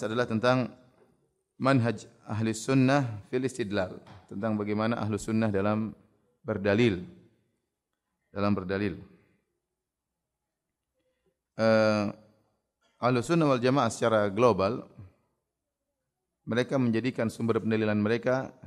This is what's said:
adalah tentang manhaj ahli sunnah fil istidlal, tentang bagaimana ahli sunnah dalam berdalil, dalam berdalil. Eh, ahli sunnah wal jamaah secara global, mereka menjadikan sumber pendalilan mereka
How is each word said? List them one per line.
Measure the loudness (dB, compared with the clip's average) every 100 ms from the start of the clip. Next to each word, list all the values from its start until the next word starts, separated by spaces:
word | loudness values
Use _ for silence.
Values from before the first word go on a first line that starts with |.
| -2
adalah | -2
tentang | -2 0 2 2 -2 -10 _ _ _ _ _ _ _ _
manhaj | 2 2 2 -4 -12 _
ahli | -10 -4 -2 -4
sunnah | 0 2 4 2 0 -8 -6
fil | -4
istidlal, | -4 -6 -4 -2 -4 -8 -20 -20 _
tentang | -8 -4 -4
bagaimana | -2 -2 -2 -2
ahli | -4 -4
sunnah | -2 0 0
dalam | 0 0 -2 -4 -10 _ _ _ _
berdalil, | -8 -4 0 4 2 0 -8 -18 -20 _ _ _ _ _ _ _ _ _ _
dalam | -4 0 0
berdalil. | -2 -2 -2 -4 -14 _ _ _ _ _ _ _ _ _ _ _ _ _ _ _ _ _ _ _ _ _ _ _ _ -2
Eh, | 2 4 4 2 -2 -6 _ _ _ _ _ _ _ _
ahli | 0 0
sunnah | 2 2 4
wal | 2
jamaah | 2 2 0
secara | 0 2 2 2
global, | 4 4 4 0 -2 -10 -20 -20 _ _ _ _ _ _ _ _ _ _ _ _ _
mereka | -4 -4 0 0
menjadikan | 0 0 -2 -4 -6
sumber | -4 -2 0
pendalilan | 0 0 0 0
mereka | 2 0 0 -2 -4 -14